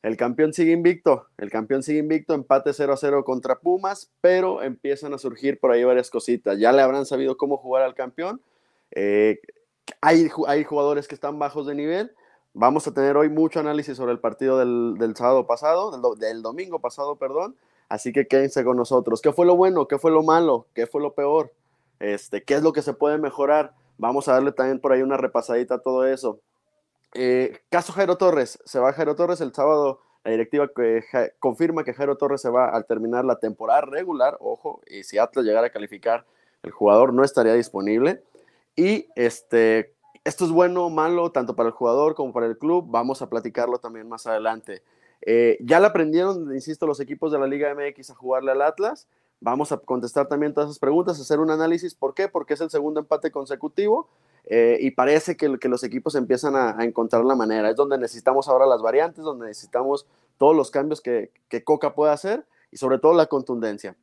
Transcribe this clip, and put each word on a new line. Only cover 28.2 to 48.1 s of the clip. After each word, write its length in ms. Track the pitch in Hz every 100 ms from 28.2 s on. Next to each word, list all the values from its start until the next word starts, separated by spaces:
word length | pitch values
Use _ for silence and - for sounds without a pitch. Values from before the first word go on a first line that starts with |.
| 185 160 123 -
se 160 | - 135
va 140 | 127
Jairo 240 | 139 151 151
Torres 240 | 175 175
el 120 | 143
sábado, 460 | 127 143 151 143 131 _ _
la 80 | -
directiva 380 | 113 113 147 139
que 280 | 131 117 113 113
ja-, 160 | 131 117 _
confirma 440 | 135 110 165 165
que 100 | 147
Jairo 220 | 120 139 139
Torres 240 | 143 139
se 80 | 127
va 200 | 120 127
al 160 | 113 107
terminar 400 | 110 113 120 131
la 120 | 117
temporada 440 | 110 104 110 135
regular, 560 | 143 143 185 151 131 -
ojo, 400 | 110 117 156 - _
y 160 | 98
si 140 | - 104
Atlas 260 | 117 135
llegara 240 | 113 107 120
a 40 |
calificar, 540 | 110 104 101 113 117 _ _ _ _
el 80 | 82
jugador 400 | - 104 104 131
no 120 | 123 139
estaría 280 | 135 113
disponible, 720 | 117 117 101 101 110 139 226 _ _ _ _ _ -
y 300 | 180 214 - -
este, 760 | 120 - _ 117 110 113 107 _ _ _
esto 220 | - - 175
es 60 |
bueno 340 | 165 180 180 175
o 40 |
malo, 440 | 156 160 175 165
tanto 200 | 143 123
para 140 | 120 117
el 60 | -
jugador 400 | 120 123 151 156
como 160 | 135
para 140 | 120 117
el 120 | 113
club, 280 | 147 180 151
vamos 340 | 117 123 131
a 80 | 120
platicarlo 500 | 117 117 120 120 123
también 280 | 117 113 110
más 180 | 113 120
adelante. 560 | 110 110 113 110 95 _ _ _ _
Eh, 360 | - 117 117 110
ya 220 | 120 160
le 60 | 208
aprendieron, 600 | 208 156 160 185 185 151 135
insisto, 320 | 139 156 156
los 140 | 139
equipos 280 | 135 - 160
de 60 | 147
la 60 | 135
Liga 240 | 143 147
M 140 | 143 143
X 200 | 139 127